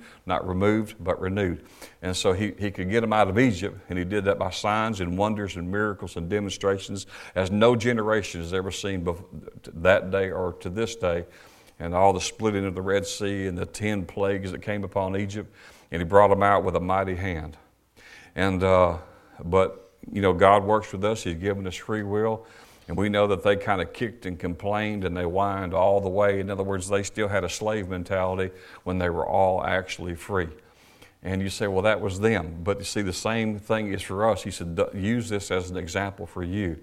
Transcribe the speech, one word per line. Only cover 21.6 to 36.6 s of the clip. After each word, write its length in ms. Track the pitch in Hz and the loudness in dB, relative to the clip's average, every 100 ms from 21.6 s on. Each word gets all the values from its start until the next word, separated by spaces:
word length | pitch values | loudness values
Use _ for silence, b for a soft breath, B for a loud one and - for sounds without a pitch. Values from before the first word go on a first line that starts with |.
| 92 | -4
us 80 | |
free 300 | 90 - 107 | -8 -6 -4
will. 420 | 101 104 110 110 B B B B - | -2 0 0 -2 B B B B -8
And 80 | 85 | -2
we 120 | 104 | 2
know 200 | 101 104 | 4 4
that 160 | 95 | 4
they 120 | 104 101 | 4 2
kinda 300 | 107 98 85 | 2 0 -2
kicked 400 | - 120 92 92 | -4 -6 -6 -8
and 120 | 85 | -6
complained 640 | 90 82 101 104 107 104 | -6 -4 -2 -2 -2 -2
and 120 | 92 90 | -4 -2
they 60 | |
whined 500 | 87 90 101 98 92 | -2 0 0 -2 -2
all 280 | 87 95 101 | 2 4 4
the 80 | 95 | 2
way. 320 | 92 101 98 | 2 2 2
In 100 | 95 | -2
other 140 | 98 | -4
words, 240 | 98 98 90 | -2 -4 -2
they 160 | 101 | -2
still 240 | 101 - 104 | -2 -2 0
had 160 | 98 | 0
a 40 | 90 | -2
slave 400 | - 107 107 92 | -4 -2 -2 -4
mentality 640 | 92 90 95 92 92 95 B B B | -6 -4 -2 0 -2 -4 B B B
when 160 | - 90 | -4 0
they 100 | 90 | 0
were 180 | 85 - | 0 0
all 360 | 98 95 92 | 2 2 2
actually 540 | - 92 92 - 87 82 | 0 -2 -2 -8 -8 -10
free. 320 | - 101 82 - B B B B B B | -4 -2 -2 -6 B B B B B B
And 180 | - 95 | -6 -4
you 80 | 98 | -4
say, 200 | - 104 | -2 0
"Well, 140 | 95 | 2
that 180 | 104 104 | 2 2
was 180 | 101 92 | 0 0
them." 400 | 107 107 82 82 | 2 2 -2 -4
But 140 | 85 101 | -2 -2
you 60 | |
see, 160 | 101 - | -2 -4
the 120 | 101 | -4
same 480 | 87 110 113 110 104 | -2 -2 -2 -2 -4
thing 320 | 101 110 107 | -2 -2 0
is 100 | 98 | -4
for 260 | - 95 110 | -4 0 2
us. 140 | 101 | 2
He 80 | - | -2
said, 240 | 92 85 | -8 -6
"D-, 240 | 85 98 101 | -2 -2 -2
use 300 | 98 120 101 | 0 0 -2
this 240 | 104 95 | -4 -2
as 180 | 92 90 | -2 -2
an 60 | 92 | -6
example 500 | 85 90 98 98 95 | -4 -4 -4 -6 -12
for 160 | - | -8
you." 360 | 87 98 | -6 -2